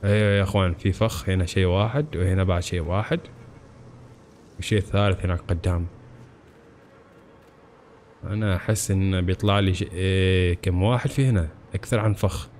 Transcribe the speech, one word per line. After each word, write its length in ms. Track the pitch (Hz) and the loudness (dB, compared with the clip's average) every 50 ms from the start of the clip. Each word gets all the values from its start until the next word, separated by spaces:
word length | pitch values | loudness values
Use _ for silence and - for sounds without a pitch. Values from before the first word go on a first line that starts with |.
| - | 2
ايوه 340 | 101 101 107 107 104 101 101 | 2 2 2 4 4 4 2
يا 40 | 98 | 2
اخوان، 320 | 95 - 101 95 90 85 | 2 2 2 2 2 0
في 180 | - - 98 92 | 0 0 -2 0
فخ 360 | - 113 113 - - - - | 2 0 -2 -2 -4 -4 -2
هنا 180 | 95 95 92 | 0 0 0
شيء 200 | 85 - 95 92 | 0 0 0 2
واحد، 500 | 90 87 95 101 113 117 139 151 151 - | 2 4 2 2 0 0 -2 -4 -4 -4
وهنا 280 | - 92 92 92 95 95 | -2 0 0 2 2 2
بعد 180 | 92 90 87 90 | 2 0 0 -2
شيء 200 | - - 85 78 | -2 -4 -4 -4
واحد. 380 | 78 90 98 107 - - 170 - - - - - - - - - - - - - - - - - - - - - - - - - - - - | -2 -2 -4 -2 -2 -4 -6 -6 -10 -20 -20 -20 -20 -20 -20 -20 -20 -20 -20 -20 -20 -20 -20 -20 -20 -20 -20 -20 -20 -20 -20 -20 -20 -14 -12
وشيء 220 | 92 - 110 104 | -6 -2 0 0
ثالث 440 | 95 - - 120 104 101 92 - - | 0 0 0 0 2 2 0 0 0
هناك 160 | 95 90 85 | -2 -2 -4
قدام. 460 | - - 87 82 - 90 90 85 87 87 - - - - - - - - - - - - - - - - - - - - - - - - - - - - - - - - - - - - - - - - - - - - - - - | -2 -4 -4 -2 0 -2 -2 0 -2 -6 -8 -14 -20 -20 -20 -20 -20 -20 -20 -20 -20 -20 -20 -20 -20 -20 -20 -20 -20 -20 -20 -20 -20 -20 -20 -20 -20 -20 -20 -20 -20 -20 -20 -20 -20 -20 -20 -20 -20 -20 -20 -20 -20 -20 -20 -14 -10
انا 320 | - 98 107 107 104 95 | -6 -4 -2 0 0 -2
احس 340 | 87 - - - 104 - - | -2 0 -2 -2 -2 0 -2
انه 300 | 98 95 95 95 95 92 | 0 0 2 2 2 0
بيطلع 380 | 90 90 92 - - 104 98 101 | 0 0 -2 0 2 2 2 4
لي 160 | 101 95 92 | 4 2 0
شيء، 180 | 87 104 - - | 0 -4 -6 -4
إيه، 600 | 85 92 95 95 95 95 92 92 92 90 87 87 | -2 0 0 2 2 2 4 4 4 4 2 0
كم 280 | 87 - 95 90 90 92 | 0 0 -2 0 2 2
واحد 280 | 107 123 123 - 139 | 2 2 2 0 -2
في 160 | - - 135 | -2 0 2
هنا؟ 220 | 131 120 95 82 78 - - - - - | 2 2 2 0 -2 -6 -12 -20 -8 -8
اكثر 240 | 98 - - - 113 | -8 -6 -2 -2 0
عن 160 | 104 110 104 | 2 2 0
فخ. 340 | - - 98 - - - - - - | 2 0 -2 -2 -2 -10 -12 -16 -20